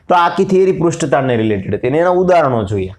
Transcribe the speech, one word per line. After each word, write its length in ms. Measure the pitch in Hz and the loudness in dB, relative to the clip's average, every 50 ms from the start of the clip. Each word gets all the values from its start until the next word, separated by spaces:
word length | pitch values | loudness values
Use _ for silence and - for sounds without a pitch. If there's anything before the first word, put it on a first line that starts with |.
| _ - | _ 0
તો 60 | 180 | 2
આખી 300 | 175 170 175 175 - 196 | 2 2 2 0 0 0
થિયરી 280 | 190 190 185 190 185 | 2 2 2 2 2
પૃષ્ઠતાણને 640 | 185 - 160 170 160 - 165 139 143 143 131 131 123 | 0 0 -2 -2 -2 -2 -4 -2 -2 0 0 0 0
રિલેટેડ 380 | 110 110 110 104 98 95 - 101 | 0 0 0 -2 -4 -4 -6 -6
હતી, 140 | 101 - 123 | -4 -2 -2
અને 100 | 135 160 | 0 0
એના 100 | 170 180 | 0 0
ઉદાહરણો 560 | 180 180 185 180 180 170 151 135 127 113 107 | 2 2 2 2 2 2 2 0 0 -2 -2
જોઈએ. 300 | 95 110 98 95 92 95 | -4 -4 -4 -6 -6 -10